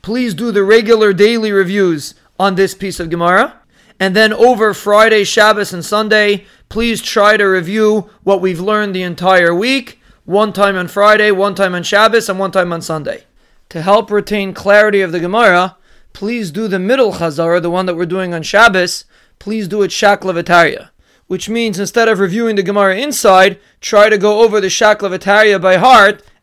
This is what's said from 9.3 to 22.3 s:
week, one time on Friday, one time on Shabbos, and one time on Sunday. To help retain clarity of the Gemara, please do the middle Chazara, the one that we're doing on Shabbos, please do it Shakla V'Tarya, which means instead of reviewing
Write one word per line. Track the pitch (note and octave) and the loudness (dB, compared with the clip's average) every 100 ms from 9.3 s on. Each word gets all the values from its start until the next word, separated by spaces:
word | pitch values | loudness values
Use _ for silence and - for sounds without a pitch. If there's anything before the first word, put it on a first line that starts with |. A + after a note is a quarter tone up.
| F#3 E3+ | 2 2
week, | F3 A#3+ C4+ C4 - _ _ | 0 -2 -4 -6 -20 _ _
one | - F#3+ G#3+ | -4 -2 -2
time | F#3+ G3+ | 0 0
on | F#3+ F3 | 0 -6
Friday, | G3+ G#3 G#3+ G#3+ | 2 2 4 2
one | F#3+ G3+ | 0 -2
time | F#3 F#3+ | -2 -4
on | F3+ | -4
Shabbos, | E3 G#3 A3 A3 G#3+ | -2 2 2 2 -2
and | F#3 | -6
one | G3 | -2
time | F#3+ F3 | -2 -2
on | E3+ | -6
Sunday. | F3 D#3+ D3 G2 _ _ _ _ _ | -6 -8 -8 -12 _ _ _ _ _
To | E3 | -6
help | E3+ G#3 G3+ | 0 0 2
retain | G#3 G3+ G#3 G3 | -6 -4 -6 -6
clarity | F#3+ G3 G#3 G#3+ G3+ | -6 2 4 4 0
of | F#3 | -2
the | E3+ | -4
Gemara, | F3 G#3+ A3+ F3 F#3 _ _ _ _ | -4 2 2 2 0 _ _ _ _
please | - G3+ A#3+ F#3+ | -12 -8 -6 -8
do | D#3 A3 | -6 -4
the | F#3+ | -4
middle | F#3+ C4+ A3+ | 0 2 0
Chazara, | F#3 E3 D3 E3 F3 | 0 -6 -2 0 0
the | E3+ | -2
one | F3+ | -4
that | F#3 | -4
we're | E3 F3 | -4 -6
doing | F#3+ F#3 | -6 -6
on | E3 | -8
Shabbos, | D3+ G3+ A#3 F#3 F3+ - _ _ _ _ | -2 4 4 2 -2 -6 _ _ _ _
please | - A3 F#3 | -10 -8 -6
do | G#3 | -2
it | F#3+ | -2
Shakla | - G#3 G3+ F#3+ E3+ | 0 0 0 -2 -6
V'Tarya, | F3 F3 E3+ - - _ _ _ _ | 2 4 4 -2 -16 _ _ _ _
which | F#3 - | -10 -6
means | A3+ A#3 F3+ | -4 -4 -4
instead | F#3+ A#3 A3+ | -4 0 2
of | G#3 | 2
reviewing | G3 | 0